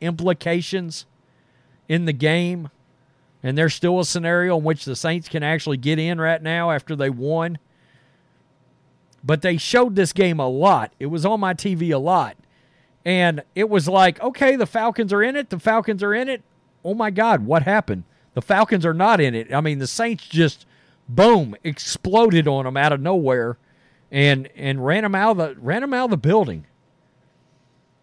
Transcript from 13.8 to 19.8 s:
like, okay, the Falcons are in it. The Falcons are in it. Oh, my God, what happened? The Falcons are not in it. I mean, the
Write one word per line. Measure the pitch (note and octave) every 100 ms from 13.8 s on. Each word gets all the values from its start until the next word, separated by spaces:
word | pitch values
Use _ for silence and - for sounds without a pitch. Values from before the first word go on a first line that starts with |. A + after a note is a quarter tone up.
| D3+
like, | F#3+ F#3 -
okay, | B3 - C4+ C4+
the | G#3
Falcons | A#3 A3+ A3+ G#3
are | G3+
in | A3+ C#4
it. | C4
The | F3+
Falcons | A3 A3 G#3+ G3+
are | G3+
in | G#3+ C4
it. | B3 _ _ _ _
Oh, | E3+
my | G#3+ G#3+
God, | F#3+ A3+ F#3 G#2+
what | D#3+
happened? | D3 G#3 - F#2+ F2 _ _
The | -
Falcons | - G3 G#3+ G3
are | E3
not | D#3+ G3 G#3+
in | C#3
it. | A2+ A#2
I | C3+
mean, | D#3
the | C#3+